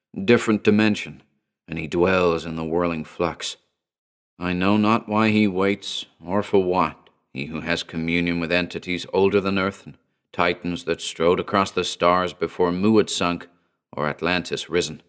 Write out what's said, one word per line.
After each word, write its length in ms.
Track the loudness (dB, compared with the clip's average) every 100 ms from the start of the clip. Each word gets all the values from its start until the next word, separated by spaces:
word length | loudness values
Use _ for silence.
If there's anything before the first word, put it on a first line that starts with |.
| _ -8
different 380 | 4 4 4 2
dimension, 640 | 4 4 4 0 -6 -16 _ _ _ _ -12
and 100 | -8
he 100 | -4
dwells 580 | 2 2 4 2 0 -4
in 80 |
the 100 | -6
whirling 400 | -4 -2 0 -2
flux. 520 | -8 -4 -4 -4 -10 -12 _ _ _ _ _ _ _ -10
I 140 | -4
know 240 | 0 2 4
not 320 | 4 2 0
why 220 | 0 2
he 180 | 4 2
waits, 580 | 2 0 0 -6 -10 -12 _
or 180 | -4 -4
for 200 | 2 2
what, 480 | 2 2 0 -4 _ _ _
he 120 | -10 -8
who 140 | -8
has 220 | -4 -4
communion 580 | -4 -6 -2 -2 -2 -2
with 120 | 0
entities 520 | -2 -2 -8 -6 -8 -2
older 280 | 2 2 2
than 180 | 0 0
earth 260 | -2 -4
and 140 | -16 -20 _ _ _
titans 520 | -2 0 0 -4 -6
that 160 | -4 -4
strode 400 | -4 0 2 2
across 300 | 2 0 0
the 140 | -2
stars 480 | -4 0 2 2 0
before 380 | -4 -8 0 0
Mu 260 | 2 4 4
had 120 | 2
sunk 380 | 0 -2 -4 -8 _ _ _ _
or 140 | -6 -6
Atlantis 640 | -4 -2 -2 -2 -8 -2
risen. 320 | -2 -2 -6